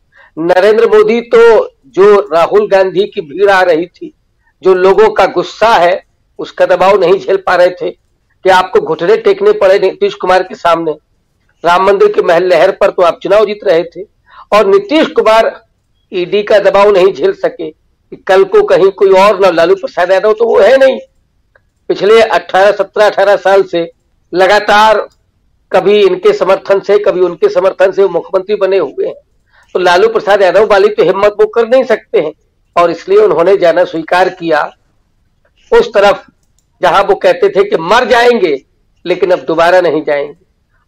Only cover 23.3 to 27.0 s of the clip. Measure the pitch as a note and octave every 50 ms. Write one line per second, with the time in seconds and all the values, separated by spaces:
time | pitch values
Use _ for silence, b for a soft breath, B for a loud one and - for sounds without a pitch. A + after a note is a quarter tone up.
23.3 | G3+ F#3 - F#3 G3 G3 F#3+ - - E3+ E3+ E3+ - _ _ _ _ _ _ -
24.3 | - F3 F#3+ F#3 G3+ G#3 G3+ - G#3 G#3 G#3+ A3 G#3+ G3+ - - _ _ _ _
25.3 | _ _ _ _ _ _ _ - - F#3+ - G3 G#3 G#3 G3+ F#3 F3+ F3+ - -
26.3 | - - F#3 F3 F#3+ F#3+ - - G3 G3 G3 - G3+ G#3